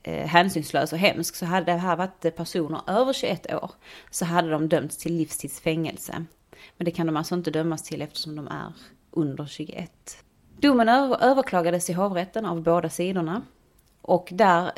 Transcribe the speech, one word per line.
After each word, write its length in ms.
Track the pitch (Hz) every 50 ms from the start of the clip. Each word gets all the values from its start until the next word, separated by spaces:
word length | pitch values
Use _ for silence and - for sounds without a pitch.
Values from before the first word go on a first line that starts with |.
| -
eh, 240 | 165 165 143 147
hänsynslös 640 | 156 165 170 180 196 151 160 147 - - 143 139 - 156
och 60 | 165
hemsk, 380 | 196 185 - - 170 - -
så 100 | - 185
hade 260 | 165 180 190 175 175 175
det 60 | 170
här 180 | 185 185 170
varit, 280 | 160 185 190 - _ -
eh, 60 | 165
personer 500 | 160 - 165 - - 180 156 147 160 - -
över 260 | - 190 226 262 262 262
tjugoett 400 | - - - 185 165 - - -
år 160 | - - - - _ _ - - - - -
så 140 | - - 190
hade 260 | 170 170 180 170 160
de 180 | 156 151 160 156
dömts 280 | 170 151 135 156 -
till 200 | - - - 170
livstidsfängelse. 1080 | 165 156 - - - - 147 - - - 165 160 160 160 151 - - - - - 170 165 - _ _ _ _ - - - - _
Men 80 | - 175
det 60 | 175
kan 160 | 170 - 165
de 100 | 160 156
alltså 180 | 151 165 - 185
inte 160 | 180 170 160
dömas 320 | 151 156 160 165 160 147 -
till 200 | - 156 139 147
eftersom 340 | 147 - - - 156 151
de 120 | 151 143 147
är 240 | 151 147 120 - 170 - - - - _ _ _
under 360 | - - 156 139 135 151 147
tjugoett. 680 | 143 - - 151 160 - - 175 - _ _ - - - - _ _ _ _ _ _ - -
Domen 280 | - 285 262 240 226 220
över-, 340 | 240 269 277 262 233 - -
överklagades 680 | 254 269 269 262 - 196 180 165 170 175 175 170 -
i 20 | 170
hovrätten 540 | 180 196 202 185 170 185 185 - 220 220
av 160 | 170 170 165 160
båda 260 | 165 170 175 175 165
sidorna. 540 | - - 175 185 185 185 165 160 180 262 - - _ _ _ _ _ _ _ _ _ _ -
Och 260 | - 180 170 175 - 180
där 400 | 190 214 190 175 170 180 - -